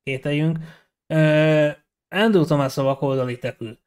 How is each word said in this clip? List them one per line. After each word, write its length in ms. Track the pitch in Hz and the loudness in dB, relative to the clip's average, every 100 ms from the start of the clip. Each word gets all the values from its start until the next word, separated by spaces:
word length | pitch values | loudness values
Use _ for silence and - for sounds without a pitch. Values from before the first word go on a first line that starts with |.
kételjünk. 540 | - 127 147 147 156 160 160 - _ _ - | -10 -6 -4 -2 -2 -4 -10 -20 _ _ -4
Ö, 560 | 156 156 151 156 151 147 143 _ _ _ 185 | 0 2 4 2 2 0 -2 _ _ _ 0
Andrew 300 | 226 196 147 | 2 4 2
Thomas 320 | 143 135 143 | 0 0 -2
a 60 | |
vakoldali 540 | 135 135 143 135 127 123 | -2 -2 -2 -2 -4 -6
tekül. 420 | 123 - 113 120 | -10 -10 -14 -16